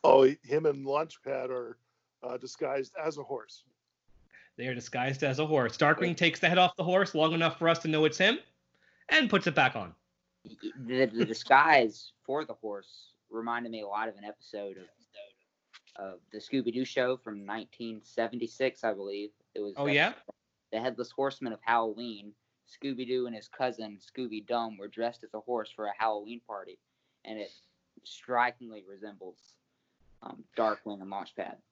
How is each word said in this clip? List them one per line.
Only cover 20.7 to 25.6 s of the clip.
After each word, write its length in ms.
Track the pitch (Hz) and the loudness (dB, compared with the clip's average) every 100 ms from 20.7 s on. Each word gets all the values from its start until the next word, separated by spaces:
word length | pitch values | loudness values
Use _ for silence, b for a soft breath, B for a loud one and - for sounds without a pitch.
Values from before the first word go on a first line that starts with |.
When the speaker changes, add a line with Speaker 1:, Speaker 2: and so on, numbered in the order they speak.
Speaker 3:
the 80 | 110 | -4
Headless 320 | 123 113 120 | -4 -4 -8
Horseman 420 | - 139 131 127 | -2 -4 -4 -10
of 60 | 110 | -6
Halloween. 680 | - 117 113 104 120 104 104 104 _ _ _ | 0 2 2 -4 -10 -12 -16 _ _ _ _
Scooby-Doo 580 | - 139 127 123 127 123 | -10 -8 -6 -4 -2 -4
and 80 | 110 | -8
his 120 | - | -14
cousin 500 | - 127 113 110 101 | -4 -4 -4 -12 -14
Scooby-Dumb 800 | - - 123 107 104 120 117 104 | -16 -10 -8 -8 -4 -2 -2 -8
were 100 | 104 | -12
dressed 340 | 110 117 117 | -4 -6 -6
as 100 | 104 | -12
a 60 | 107 | -12
horse 300 | 107 120 | -4 -4